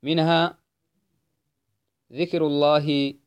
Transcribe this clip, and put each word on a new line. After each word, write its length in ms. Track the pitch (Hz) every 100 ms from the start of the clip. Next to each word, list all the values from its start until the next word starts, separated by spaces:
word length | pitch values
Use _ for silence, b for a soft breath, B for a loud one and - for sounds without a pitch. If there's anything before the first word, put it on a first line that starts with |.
منها 540 | 139 165 160 165 170 - _ _ _ _ _ _ _ _ _ _ _ _ _ _ _
ذكر 340 | 123 175 175 156
الله 680 | 143 147 151 147 143 139 139